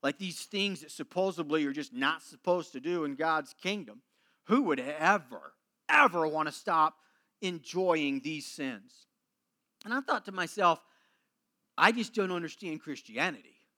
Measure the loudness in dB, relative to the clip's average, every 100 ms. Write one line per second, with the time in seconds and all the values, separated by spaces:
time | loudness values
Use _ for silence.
0 | -2 -4 -8 -10 -8 -4 -2 -4 -12 -12
1 | -8 -2 -2 -2 -2 0 0 -4 -8 -2
2 | 0 0 -8 -8 0 0 0 -8 -4 -2
3 | -2 -2 0 0 -2 -8 -6 -4 -8 -18
4 | _ _ _ _ 0 2 2 0 -2 0
5 | 2 2 0 -18 -18 _ _ _ 4 6
6 | 6 4 0 0 -2 -4 0 4 4 _
7 | _ _ _ _ -6 -6 -6 0 2 4
8 | 2 -2 -4 -8 -10 -8 -8 -8 -16 _
9 | _ _ _ _ _ _ _ _ -8 -6
10 | -2 -4 -4 -6 -6 2 4 4 _ _
11 | _ _ _ _ _ _ _ 4 4 4
12 | -2 -2 -2 -2 -6 -10 -10 -10 -10 -12
13 | -10 -4 -4 -4 -18 _ _